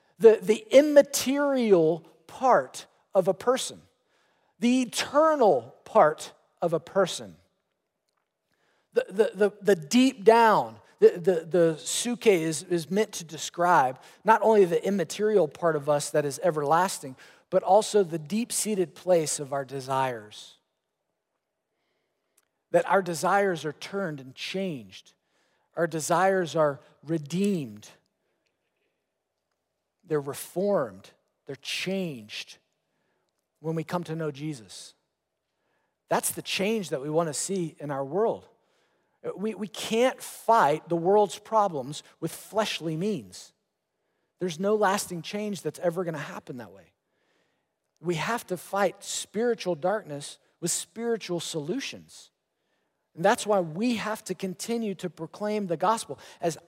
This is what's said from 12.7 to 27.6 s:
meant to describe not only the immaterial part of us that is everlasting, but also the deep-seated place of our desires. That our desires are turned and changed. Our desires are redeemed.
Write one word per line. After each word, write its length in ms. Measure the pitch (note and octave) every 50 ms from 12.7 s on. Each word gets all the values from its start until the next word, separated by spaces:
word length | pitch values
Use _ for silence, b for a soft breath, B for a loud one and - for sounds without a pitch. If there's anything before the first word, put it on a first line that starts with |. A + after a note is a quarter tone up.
| F3 F3 D#3+ C3
meant 220 | F3 G3+ A3 G#3+ -
to 120 | - F3
describe 760 | D3+ E3 D3 - - - - F3 F3 F3+ D#3+ C#3 B2+ C3 - B B B B B
not 180 | G3 - -
only 220 | G3+ G#3+ A3 G#3+ G3
the 220 | E3+ F3 - -
immaterial 640 | F#3 G3 G3+ E3+ - - - G#3 G#3+ A3 G3+ E3+ D3
part 260 | - - - E3+ D#3+
of 140 | D3+ C#3 C#3+
us 220 | D3+ D3 C#3+ -
that 120 | - D3+ D3
is 160 | D3 C3 -
everlasting, 760 | - F#3 D#3+ D3+ D3 C#3 D#3 E3 F3+ F#3+ - - - C#3 C3 b b b b b b b
but 120 | - F#3
also 420 | - F3 F#3 G#3 G#3+ - - G#3 G3+
the 140 | E3 D#3 E3
deep-seated 760 | D3+ C#3+ F3+ G#3+ A#3+ - - - - G3+ G#3+ F#3+ F3+ D3 C#3+
place 440 | - - F3 F#3 E3+ D#3 D3 - -
of 120 | D3 C3
our 140 | C#3+ C#3 C#3
desires. 880 | B2+ C#3 C#3 B2+ C3 C3+ C3 C3 C3 B2 A2+ G#2+ G#2+ G#2+ - - - - _ _ _ _ _ _ _ _ _ _ _ _ _ _ _ _ _ _ _ _ _ _ _ _ _ _ _ _ _ _ _ _ _ _ _ _ _ _ _ _ _ _ _
That 180 | - F3 E3+ -
our 120 | F3+ G3
desires 640 | G3 F#3 F3 D3+ D#3 F3+ F#3 G3+ G3+ G3+ F3+ D#3 C3+
are 80 | D#3 C#3+
turned 480 | - - - - G3 G3 E3 D3+ D3
and 120 | C3 C3 B2+
changed. 760 | - - - - F#3+ G3 F#3+ D#3+ C3 G#2+ F#2+ F#2 - - _ _ _ _ _ _ _ _ _ _ _ _ _ _
Our 120 | - E3 E3+
desires 680 | D#3 D#3+ D3 - F3 E3+ F#3 F#3+ G3 F#3+ F3+ D#3+ C3
are 240 | E3 D#3 D3 C#3 C#3 b b b b _
redeemed. 840 | C#3 D#3+ E3 D3 C#3 D3 F3 G3+ G3+ G3+ F3